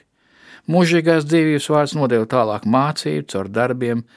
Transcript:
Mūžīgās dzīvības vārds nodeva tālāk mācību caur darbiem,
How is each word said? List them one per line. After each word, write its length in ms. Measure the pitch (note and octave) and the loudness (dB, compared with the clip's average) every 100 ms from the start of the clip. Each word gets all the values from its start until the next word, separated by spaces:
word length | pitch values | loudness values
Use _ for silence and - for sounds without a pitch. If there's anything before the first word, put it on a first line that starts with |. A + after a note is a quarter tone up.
| _ _ _ _ - - - | _ _ _ _ -20 -14 -2
Mūžīgās 560 | E3+ E3+ E3+ D#3+ E3 D3 | 2 2 2 2 0 2
dzīvības 400 | E3 D#3 D3 - | 2 2 0 2
vārds 280 | D3+ D3 D#3 | 0 0 -2
nodeva 300 | C3 A#2 A2 | 0 0 0
tālāk 340 | B2+ A2 G#2 G#2+ | 0 0 -2 0
mācību 560 | B2+ D3 D3+ D3+ D3+ C#3+ | 2 2 -2 -6 -6 -6
caur 200 | G2 G2 | -8 -6
darbiem, 540 | A2 B2 B2+ A#2+ A#2 A2+ | -2 -2 -2 -4 -4 -8